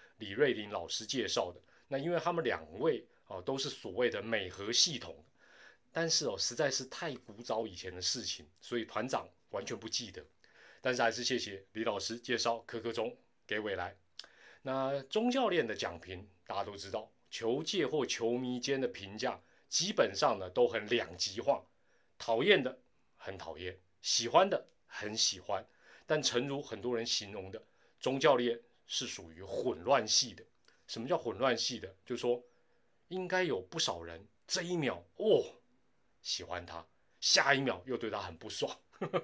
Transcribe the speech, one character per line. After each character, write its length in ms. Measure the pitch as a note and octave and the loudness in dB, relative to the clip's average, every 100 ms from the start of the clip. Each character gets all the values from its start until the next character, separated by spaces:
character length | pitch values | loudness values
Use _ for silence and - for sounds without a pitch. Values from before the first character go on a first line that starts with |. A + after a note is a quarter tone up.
| - - | -20 -12
李 120 | G#2 | -4
瑞 200 | G#2 C#3+ | 2 2
麟 160 | G#2+ G2+ | 2 -2
老 180 | G2+ D#2+ | -6 -4
师 200 | - A2 | -6 -4
介 200 | C3 G2+ | -2 0
绍 240 | - F#2 | 0 0
的。 100 | - - - - | -4 -20 -20 -6
那 80 | C3+ | -4
因 160 | D#3 | 0
为 80 | E3+ | 0
他 140 | E3+ | 0
们 100 | E3+ | 0
两 160 | D#3 E2+ D#2 F2+ | 0 0 -4 -2
位 260 | D#3 B2+ - _ - | 0 0 -2 _ -12
哦 120 | F#2+ | -8
都 160 | - C3+ | -4 -2
是 140 | C#3+ | -4
所 220 | - G#2+ | -6 -6
谓 180 | F#2 A#2+ | 0 2
的 100 | G#2+ | 0
美 300 | A2 A2 F#2 | -2 -2 -2
和 200 | F2 G2+ | -6 0
系 280 | B2 F3 C#3 | 2 2 0
统， 260 | E2+ C#2+ - _ - - - - _ | -10 -14 -20 _ -20 -20 -20 -20 _
但 200 | E3 E3 | -2 0
是 160 | - C3+ | 2 0
哦 100 | G2 | -2
实 180 | - | -2
在 160 | B2 C#3+ | 0 0
是 140 | C3 B2+ | 0 -6
太 280 | - E3 | -8 -8
古 260 | B2+ - G#2 | -8 -12 -10
早 240 | A#2+ A2 A2+ | -4 -2 -2
以 80 | |
前 200 | F#2 F#2 | -6 -10
的 80 | F2 | -4
事 200 | F2+ B2+ | -2 -2
情， 240 | F#2+ - - _ | -4 -8 -12 _
所 180 | - A#2+ | -4 -4
以 60 | |
团 240 | G#2+ A2 B2 | -2 -4 -2
长 180 | B2 E2+ _ _ | -4 -4 _ _
完 140 | G2+ | -8
全 140 | - A2+ | -6 -8
不 100 | G#2+ | -6
记 220 | - A2+ | -6 -6
得。 120 | F2 - _ _ - - - | -12 -16 _ _ -20 -20 -4
但 120 | B2+ | 0
是 60 | B2 | 4
还 100 | A#2 | 4
是 120 | A#2 | 4
谢 160 | A#2+ B2 | 0 0
谢 260 | G#2 F#2+ - | -2 -10 -8
李 120 | A2 | -2
老 140 | A2+ G2+ | 0 0
师 200 | - A#2 | -2 -6
介 180 | - A#2 | -2 0
绍 220 | A#2+ A#2 - | 2 0 -4
科 120 | A#2 | -6
科 120 | A#2 | -4
钟 240 | A2+ A2+ - _ _ - | -2 -4 -6 _ _ -6
给 120 | G#2+ | -4
未 180 | G#2 F#2 | -2 -4
来。 200 | F2+ - _ - - - - - | -6 -10 _ -20 -20 -20 -20 -12
那 380 | C3+ C3+ C3+ C#3 | -4 -2 -2 -2
钟 240 | - G#3+ B3 | -2 0 2
教 200 | B3+ A#3 | 4 4
练 180 | F3 A#2 | 2 0
的 80 | |
讲 240 | G#2 F#2+ E2+ | -2 -4 -6
评 260 | - F2+ - - - | -10 -12 -12 -16 -6
大 80 | |
家 80 | G2 | -4
都 140 | G2+ G2 | -4 -6
知 120 | G2 | -6
道， 220 | G#2+ - _ - | -6 -6 _ -14
球 360 | - A2+ C3+ | -4 0 0
界 200 | D#3 G3 | 0 0
或 220 | C#3+ D3+ A#2+ | 2 2 0
球 320 | - A#2 B2 | 0 0 0
迷 220 | B2+ B2 | -2 -2
间 200 | C3 C3+ | -2 0
的 60 | B2+ | 0
评 320 | - G2 G#2+ | -4 -12 -4
价 180 | B2+ G2+ - _ - | -4 -4 -10 _ -2
基 240 | - F3+ | 0 2
本 220 | G#3+ A2 | 4 4
上 240 | G2 C#3+ G#2 | 4 2 2
呢 100 | F#2 | 0
都 200 | - A#2+ | 6 6
很 180 | A2+ G#2 | 4 2
两 300 | A#2 F#2 F2 | 2 2 -4
极 240 | F#2 F#2 | -4 0
化， 200 | C3+ C#3 - _ _ _ _ - | 2 2 0 _ _ _ _ -6
讨 280 | - A2+ | 0 4
厌 180 | E3+ F#3 | 6 6
的 160 | B2+ - _ _ _ - | 4 -6 _ _ _ -16
很 200 | - G2 | -12 -10
讨 220 | E2 D#2 | -10 -8
厌， 180 | F2+ - _ _ | -8 -10 _ _
喜 260 | - - A#2 | -2 0 6
欢 200 | D3 G3 | 6 6
的 160 | D#3+ - _ - | 2 -4 _ -14
很 300 | - G#2 A2 | -8 -4 0
喜 240 | - F#2 | 0 0
欢。 260 | - G2 G2 _ - - - | -4 -4 -6 _ -20 -8 -2
但 160 | D3+ | 0
诚 240 | C3 B2 C#3 | 2 0 0
如 160 | C#3 | -4
很 180 | C#3+ G#2+ | -6 -6
多 160 | A#2 A#2+ | -2 -2
人 80 | |
形 280 | A#2+ - G2+ | 0 -2 -4
容 180 | G#2 F#2+ | -10 -10
的， 100 | G2+ - _ _ _ | -12 -16 _ _ _
钟 220 | C3 C3+ | -2 4
教 160 | D3+ B2+ | 6 6
练 200 | A#2+ A#2 - _ - | 4 0 -6 _ -8
是 220 | - B2 | -6 -4
属 240 | - E2+ | -8 -12
于 100 | D#2+ | -14
混 400 | F#2+ G2 A#2+ F#2+ | -8 -4 -2 0
乱 240 | F#2 C3+ G#2+ | 4 4 6
系 260 | - A#2+ | 2 2
的。 120 | F#2 - _ _ _ - | -4 -18 _ _ _ -12
什 140 | A#2 | -6
么 80 | B2+ | 0
叫 100 | E3+ | 0
混 180 | A#2+ G2 | 0 2
乱 200 | C3 A2+ | 2 2
系 220 | - A#2+ | 0 -4
的？ 120 | F#2+ - - | -10 -12 -8
就 80 | |
是 60 | B2 | -2
说 200 | A#2+ A#2+ - _ _ _ _ _ - | 2 0 -2 _ _ _ _ _ -10
应 180 | F#3 F3+ | -6 0
该 160 | F#3 | 0
有 180 | F3+ A#2 | 2 0
不 200 | - D#3+ | -4 -2
少 200 | - E2+ | -2 -2
人 240 | E2+ E2+ G#2 _ - | -8 -12 -16 _ -6
这 160 | - | -4
一 140 | E3+ F3 | 0 0
秒， 280 | C3+ F2 - - | 2 0 -6 0
哦， 280 | G#3+ D3 - - _ _ _ _ _ _ | 6 6 4 -8 _ _ _ _ _ _
喜 240 | - - | -6 -6
欢 200 | F2+ F2+ | -4 -6
他， 220 | E2+ E2 - _ _ - | -8 -12 -14 _ _ -4
下 340 | - F3 C#3 | 4 6 6
一 80 | C#3 | 4
秒 220 | C3 F#2 | 4 -2
又 120 | C3 A#2 | -4 -4
对 120 | A2+ | -2
他 120 | G#2 | -4
很 160 | F#2 E2 | -6 -10
不 120 | G#2+ | -10
爽。 300 | - C3+ - _ - F3+ F3+ | -4 -4 -6 _ -8 -2 -2